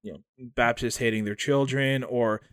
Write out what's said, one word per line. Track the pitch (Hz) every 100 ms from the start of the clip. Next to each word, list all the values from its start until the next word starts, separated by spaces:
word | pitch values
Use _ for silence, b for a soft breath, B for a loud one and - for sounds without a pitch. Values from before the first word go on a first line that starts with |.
you | 104
know, | 73 _ -
Baptists | 123 127 117 117 120 -
hating | 117 110
their | 104
children, | 104 - 139 135 135 135 135
or | 127 123 113 107 -